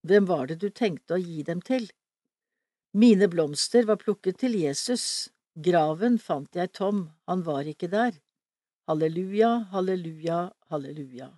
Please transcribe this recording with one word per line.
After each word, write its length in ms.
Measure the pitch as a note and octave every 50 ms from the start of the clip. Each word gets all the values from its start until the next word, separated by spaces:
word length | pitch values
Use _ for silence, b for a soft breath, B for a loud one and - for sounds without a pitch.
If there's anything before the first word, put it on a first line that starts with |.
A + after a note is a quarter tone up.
| -
Hvem 220 | D#3+ G3 G#3 G3+ F3+
var 180 | F3+ D3 - C3
det 100 | E3 E3
du 80 | G3 G3+
tenkte 480 | - - B3 G3+ D#3+ C3+ _ _ E3
å 40 | F#3
gi 200 | F#3 F3 E3 D#3 D3
dem 180 | E3+ E3+ F3+ -
til? 220 | - B3+ C4 A3+ F#3 _ _ _ _ _ _ _ _ _ _ _ _ _ _ _ _ _ _ _ _ -
Mine 320 | G3+ A3+ A#3+ G#3+ F#3 G3+ G3
blomster 560 | E3+ E3 D#3+ D3 D3 - - - - A#3+ A#3
var 100 | G#3 G#3+
plukket 400 | - - - G3+ _ - F#3+ F#3 - B3+
til 160 | B3+ A3+ G3
Jesus. 720 | D#3+ C#3 C#3 - - - B3 A#3 - - - - - - _ _ _ _ _
Graven 640 | E3 D3+ F3+ F3 E3+ D3+ D#3 D#3 E3 G#3 B3 B3 A3
fant 320 | - - E3+ C#3 C#3+ - _
jeg 180 | F3+ F3+ F#3 -
tom, 300 | - G3 G3 G#3 G3+ F3 D#3 D#3 _ _
han 160 | - F3 F#3 E3+
var 180 | E3 D3 C#3 D3
ikke 240 | D#3 D3+ _ - E3+
der. 300 | F#3+ G#3+ A#3+ A#3+ F#3 - _ _ _ _ _ _ _ _ _ _ _ _ _ -
Halleluja, 800 | D#3+ D#3 D#3+ D#3+ D#3+ F3+ F#3+ F#3+ G3 G#3 A3 A#3 A#3 A#3+ A3 F#3
halleluja, 800 | F#3+ G3 F#3 F#3+ F#3+ F#3 E3+ E3 D#3+ D#3 D#3 E3 E3 E3+ F3 F#3 - _ _ _
halleluja. 600 | D#3+ D3 C3+ C#3 D3 D#3 C#3+ C3 B2+ A#2+ C3 - -